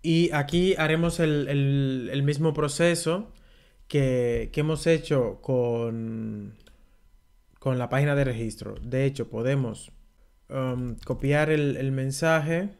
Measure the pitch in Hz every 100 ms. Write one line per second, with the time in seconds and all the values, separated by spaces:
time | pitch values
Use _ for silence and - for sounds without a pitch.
0 | 165 165 170 147 139 170 185 180 156 160
1 | 170 165 160 151 131 143 139 139 135 131
2 | 120 139 139 143 160 151 147 143 175 170
3 | 165 175 226 - - - - _ - 147
4 | 135 127 120 117 110 - 151 156 165 160
5 | 165 143 117 95 - 131 120 117 117 113
6 | 113 113 110 107 101 107 - - - _
7 | _ _ _ _ _ _ 135 127 123 131
8 | 147 143 135 113 113 110 101 104 113 127
9 | 135 135 110 113 120 139 123 104 - -
10 | - _ _ _ _ 135 131 127 123 113
11 | - 123 139 143 151 156 147 131 135 131
12 | 131 135 160 160 151 165 202 -